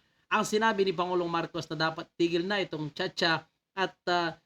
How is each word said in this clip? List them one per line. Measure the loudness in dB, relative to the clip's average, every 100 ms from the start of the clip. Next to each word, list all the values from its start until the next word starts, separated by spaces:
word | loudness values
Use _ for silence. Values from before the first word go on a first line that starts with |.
| _ _ -2
ang | -2
sinabi | 2 2 2 2
ni | 2
Pangulong | 0 0 0 0
Marcos | -2 -2 -6 -6
na | -2 -2
dapat | -2 -6
tigil | 0 2 2
na | 2 0
itong | -2 -4 -6
tiyatsa | -4 -6 0 2 0 -4 _ _
at, | -4 -4 -4 0
ah, | 0 0 -4